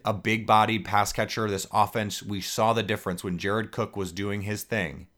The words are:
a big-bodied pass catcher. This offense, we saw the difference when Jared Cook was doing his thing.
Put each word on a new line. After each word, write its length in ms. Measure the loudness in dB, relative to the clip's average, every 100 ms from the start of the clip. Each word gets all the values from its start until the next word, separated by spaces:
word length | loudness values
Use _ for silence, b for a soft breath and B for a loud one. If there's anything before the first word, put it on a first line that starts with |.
| -4
a 80 |
big-bodied 720 | -2 0 0 6 6 6 2 2
pass 260 | 2 2
catcher. 380 | 0 -2 -2 -2
This 180 | -2 0
offense, 520 | 2 2 0 -4 -4
we 160 | -6 -6
saw 320 | -4 2 2
the 120 | 4
difference 400 | 0 -2 -2 -4
when 140 | -4 -2
Jared 340 | 0 0 -2
Cook 260 | -4 -4 -4
was 160 | -6
doing 300 | -4 -4 -4
his 200 | -4 -6
thing. 440 | -4 -2 -2 -6 -16